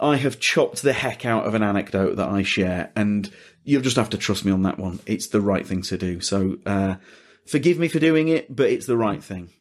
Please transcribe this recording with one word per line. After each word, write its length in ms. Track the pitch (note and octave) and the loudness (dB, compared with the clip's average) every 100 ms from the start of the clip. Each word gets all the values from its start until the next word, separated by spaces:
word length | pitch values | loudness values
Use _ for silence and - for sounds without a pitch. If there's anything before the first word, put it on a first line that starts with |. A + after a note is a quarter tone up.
I 160 | D3 C#3 | 2 2
have 240 | C#3 - | 0 -2
chopped 420 | - E3 B2+ - | 0 2 0 2
the 120 | C#3 | 0
heck 320 | - C3 - B2 | 0 -2 -4 0
out 200 | A2+ G#2 | 0 2
of 80 | |
an 80 | A2 | 0
anecdote 540 | G#2 G2+ - G2 F#2+ - | 2 0 0 0 0 0
that 120 | F#2 | 0
I 160 | G2+ | 0
share, 480 | G2 - F#2 F2+ - G#2+ | 0 0 0 0 -4 -2
and 340 | G#2 G#2 G2 - - _ | 0 0 -4 -12 -20 _
you'll 200 | - C#3+ | 0 2
just 140 | B2+ B2 | 2 0
have 140 | G#2+ | 0
to 80 | G2+ | -2
trust 280 | - G2+ G2+ | -2 0 2
me 60 | |
on 100 | F#2+ | 2
that 160 | F#2+ - | 0 -2
one. 220 | F#2+ F#2 | -6 -6
It's 240 | - G#2+ - | -4 -6 -2
the 120 | G#2+ | 0
right 240 | G2+ - - | 2 0 -2
thing 160 | F#2 | -6
to 160 | F2+ F2+ | -4 -4
do. 220 | F2+ F2 | -4 -4
So, 380 | - G2 F#2+ - - | -2 0 0 -2 -2
uh, 300 | G2 F#2+ F#2+ - - _ _ - | 0 0 -2 -10 -20 _ _ -4
forgive 320 | D3 F3 E3 | 0 2 2
me 100 | E3 | 0
for 120 | D#3+ | 2
doing 280 | D#3+ D#3 D#3+ | 2 4 2
it, 260 | D#3+ - | 0 -2
but 140 | C3 B2 | 0 0
it's 160 | A#2+ B2 | 0 0
the 100 | A#2 | 0
right 260 | A2 G2 | 0 -2
thing. 280 | - F#2 F2 _ | -8 -12 -14 _